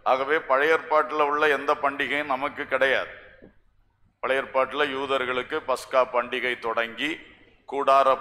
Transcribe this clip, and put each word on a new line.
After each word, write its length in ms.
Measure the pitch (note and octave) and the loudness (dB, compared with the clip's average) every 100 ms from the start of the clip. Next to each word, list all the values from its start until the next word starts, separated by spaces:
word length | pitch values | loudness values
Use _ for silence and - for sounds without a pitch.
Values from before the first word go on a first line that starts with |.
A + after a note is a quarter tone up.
ஆகவே, 340 | G#2+ C3 C3+ D#3+ | 0 0 2 -2
பழைய 340 | D#3+ C3 D3+ | 2 2 4
ஏற்பாட்டில் 480 | D#3+ - D3+ C#3 D3+ | 2 2 0 2 0
உள்ள 280 | D3 D3 D3+ | 0 2 2
எந்த 260 | C#3 C#3+ | 2 0
பண்டிகையும் 500 | D3 C#3 C#3 C3 C#3+ | 0 0 -2 -2 -2
நமக்கு 420 | D3 C3 C#3+ C#3 C#3+ | -2 -4 -4 -6 -4
கிடையாது. 420 | C3 C3+ A#2 F2+ - - - - _ _ _ _ _ _ _ | 0 2 2 -2 -12 -20 -20 -20 _ _ _ _ _ _ _
பழைய 220 | A#2+ C3+ | -2 0
ஏற்பாட்டில் 540 | B2 C3 B2+ C3+ D3 C3+ | 0 0 0 0 -2 -2
யூதர்களுக்கு 640 | C3+ C3+ B2+ B2+ B2+ D#3 C#3+ | -2 -2 -2 -4 -4 -6 -4
பஸ்கா 360 | B2 - C3 B2 | -4 0 2 2
பண்டிகை 460 | B2 A#2+ B2 B2 A#2+ | 0 -2 -2 -2 -2
தொடங்கி 600 | A#2 A2+ A#2 A2+ C#3 E3+ - - _ _ - | -4 -2 -2 -2 -6 -6 -12 -20 _ _ -10
கூடார 460 | C#3 C3+ C3+ C3+ B2+ | -4 4 4 6 2